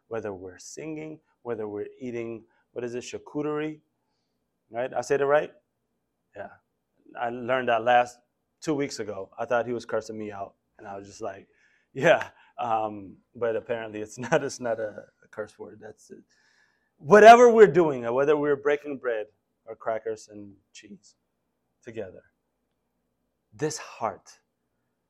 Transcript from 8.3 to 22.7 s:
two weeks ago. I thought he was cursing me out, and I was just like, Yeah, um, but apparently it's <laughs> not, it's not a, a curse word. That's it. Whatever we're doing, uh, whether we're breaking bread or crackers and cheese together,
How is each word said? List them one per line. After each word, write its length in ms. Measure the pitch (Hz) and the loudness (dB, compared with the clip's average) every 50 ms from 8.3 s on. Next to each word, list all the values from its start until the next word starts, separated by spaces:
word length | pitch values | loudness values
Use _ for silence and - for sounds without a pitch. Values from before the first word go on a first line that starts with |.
| _ _ _ _ _ _ | _ _ _ _ _ _
two 140 | - - 156 | -6 -4 -4
weeks 240 | 139 143 139 - - | -2 -4 -4 -6 -10
ago. 320 | 110 101 101 98 98 - - - | -10 -10 -10 -12 -14 -14 -12 -10
I 80 | 117 | -6
thought 200 | 117 123 120 113 | -2 0 0 0
he 60 | 120 123 | -2 -6
was 140 | 117 - | -8 -6
cursing 320 | - 120 110 110 - 110 110 | -6 -6 -6 -6 -6 -10 -12
me 120 | 107 104 | -12 -12
out, 240 | 104 98 98 98 - _ _ _ _ - | -12 -12 -14 -14 -16 _ _ _ _ -20
and 80 | 113 | -18
I 100 | 101 98 | -16 -16
was 100 | 98 101 | -16 -16
just 160 | 101 98 - 110 | -18 -16 -14 -12
like, 260 | 101 98 - 90 _ _ _ _ _ _ _ _ _ - | -12 -12 -14 -18 _ _ _ _ _ _ _ _ _ -8
Yeah, 320 | 135 143 170 143 113 - - - _ _ _ _ - | -2 2 2 2 2 0 -6 -16 _ _ _ _ -8
um, 580 | - 117 110 110 110 107 107 104 98 98 104 - _ _ - | -6 -4 -2 -2 -2 -4 -8 -10 -14 -18 -20 -20 _ _ -10
but 220 | 123 117 117 110 | -6 -4 -4 -4
apparently 460 | 107 101 - 120 113 113 110 107 107 107 | -4 -6 -6 -8 -8 -8 -10 -10 -12 -12
it's 160 | 107 - 127 | -12 -12 -12
<laughs> 60 | 123 | -6
not, 200 | - 165 147 139 | -2 -2 -2 -2
it's 160 | 131 - - | -4 -8 -8
not 180 | 123 120 113 113 | -6 -6 -6 -4
a, 260 | 110 107 104 107 - - _ _ _ | -6 -8 -10 -12 -18 -20 _ _ _
a 40 | _ | _
curse 280 | - 110 107 - - - | -14 -14 -14 -14 -14 -18
word. 220 | 107 - 104 - | -20 -20 -20 -20
That's 300 | - - - _ - - | -20 -20 -20 _ -20 -20
it. 120 | - 110 - _ _ _ _ _ _ _ _ _ _ _ _ _ _ _ | -20 -20 -20 _ _ _ _ _ _ _ _ _ _ _ _ _ _ _
Whatever 520 | 165 143 180 208 208 220 233 233 247 240 | 2 6 8 12 12 12 12 12 12 10
we're 160 | 220 226 214 | 10 10 8
doing, 380 | 180 143 180 170 156 139 123 120 | 8 8 6 4 2 2 -2 -4
uh, 80 | 117 120 | -2 0
whether 240 | 131 143 147 151 | 2 2 2 2
we're 200 | 151 147 147 143 | 2 2 0 0
breaking 420 | 139 143 147 147 147 147 147 143 127 | 0 0 -2 -2 -2 -4 -8 -12 -8
bread 300 | 127 123 117 107 104 - _ _ _ _ _ _ _ | -6 -4 -4 -4 -6 -10 _ _ _ _ _ _ _
or 100 | 110 110 | -20 -20
crackers 540 | - - 117 113 110 - 113 110 107 - - | -12 -8 -6 -6 -6 -6 -8 -10 -10 -12 -18
and 220 | 107 107 104 101 98 - _ _ - | -20 -20 -20 -20 -20 -20 _ _ -20
cheese 400 | - - 104 104 90 _ - _ _ _ _ _ _ _ _ _ _ _ _ _ _ _ | -20 -20 -20 -20 -20 _ -20 _ _ _ _ _ _ _ _ _ _ _ _ _ _ _
together, 400 | 123 110 110 101 92 - - - _ _ _ _ _ _ _ _ _ | -16 -14 -14 -14 -14 -16 -20 -20 _ _ _ _ _ _ _ _ _